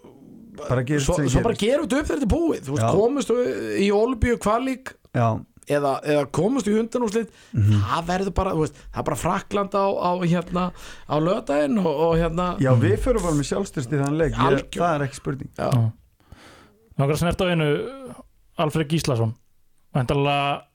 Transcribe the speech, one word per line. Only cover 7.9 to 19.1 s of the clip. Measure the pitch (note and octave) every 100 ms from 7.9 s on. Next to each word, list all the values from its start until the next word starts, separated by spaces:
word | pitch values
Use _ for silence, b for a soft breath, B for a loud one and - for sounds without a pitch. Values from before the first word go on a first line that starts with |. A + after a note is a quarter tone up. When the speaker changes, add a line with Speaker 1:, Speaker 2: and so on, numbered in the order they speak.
| D3+ E3+
Speaker 2:
verður | F#3 G3
bara, | - F#3
þú | E3
veist, | D3+ -
það | - -
er | D3
bara | C#3+
Frakkland | D#3+ F#3+ - G3+ G3
á, | G3+ G3
á, | - F3+ F3+
hérna, | F3 F3 E3+ F3 F3+ - B B
á | B D3
laugardaginn | D#3+ A3+ - D4 D4 A3+
og, | F3
og | C#3+ E3 E3
hérna | E3 E3 F3+ E3+
Speaker 1:
Já, | C3
við | A#2+ D#3+ A3
förum | C4+ A3
bara | F3 D3
með | C3+
sjálfstyrst | - G3 D#3 A#2+
í | D3
þann | C#3 D3+
leik. | D3+
Ég, | A#2
Speaker 2:
Algjör. | D#3+ C#3+ -
Speaker 1:
það | G3 F3
er | D3 C3+
ekki | -
spurning. | D#3 C3+ - -
Speaker 2:
Já. | C3
Speaker 3:
Já. | B2 A2+ - _ _ B B B B B B - -
Langar | C#3
að | D3
snerta | E3+ - F#3
á |
einu, | E3+ D3+ D3+ - C4+ B3 - - _ _ -
Alfred | D#3 D#3+ D3
Gíslason. | D#3+ D#3